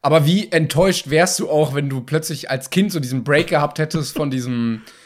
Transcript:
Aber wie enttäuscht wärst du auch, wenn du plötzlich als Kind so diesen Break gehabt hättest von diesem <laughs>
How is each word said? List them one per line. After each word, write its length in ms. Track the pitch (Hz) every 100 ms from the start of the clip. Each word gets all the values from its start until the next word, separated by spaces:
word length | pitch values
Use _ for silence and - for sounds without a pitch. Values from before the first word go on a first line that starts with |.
Aber 240 | 139 156 147
wie 260 | 190 -
enttäuscht 580 | 165 156 151 190 180 -
wärst 300 | 151 185 -
du 80 | -
auch, 240 | 151 151 139
wenn 140 | 143
du 120 | 135
plötzlich 480 | 120 156 160 151 -
als 180 | 131 -
Kind 200 | 185 202
so 80 | 175
diesen 240 | 127 131
Break 240 | 120 147 -
gehabt 320 | 156 147 -
hättest 380 | 156 160 147 -
von 120 | 147
diesem 500 | 131 123 120 117 113 -
<laughs> 40 | -